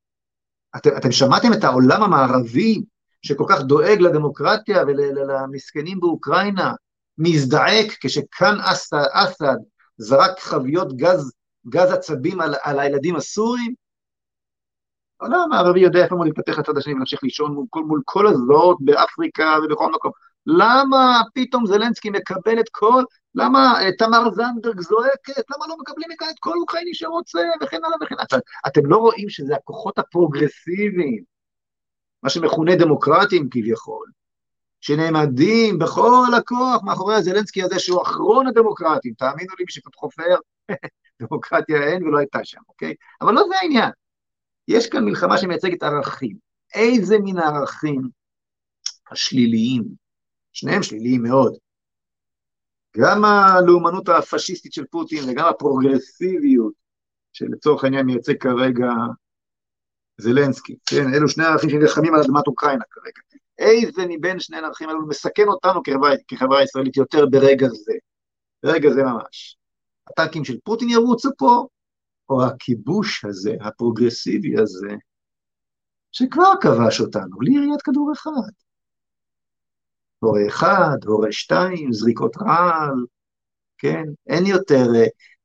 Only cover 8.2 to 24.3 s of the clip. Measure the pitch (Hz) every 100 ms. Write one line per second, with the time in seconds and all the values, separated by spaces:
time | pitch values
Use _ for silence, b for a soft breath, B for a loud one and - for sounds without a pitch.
8.2 | 139 - 185 208 180 175 - 151 139 180
9.2 | 190 - 143 120 - _ _ _ 110 180
10.2 | 185 185 - 160 131 170 175 131 160 180
11.2 | 143 - _ _ 123 254 185 - - 143
12.2 | 151 185 156 143 151 143 143 143 156 160
13.2 | - - 226 247 233 254 _ _ _ _
14.2 | _ _ _ _ _ _ _ _ _ _
15.2 | 202 349 339 269 180 180 180 175 175 180
16.2 | 160 151 - 151 147 143 147 135 131 143
17.2 | 131 - 151 143 127 160 156 151 - 190
18.2 | 208 147 123 151 175 170 139 143 165 -
19.2 | 165 - 156 156 156 151 160 160 156 b
20.2 | b _ - 170 214 262 269 269 254 240
21.2 | 214 - 247 254 220 208 233 - 214 196
22.2 | 202 185 214 226 226 - 208 - 254 _
23.2 | _ - 247 262 262 202 190 185 226 226
24.2 | 226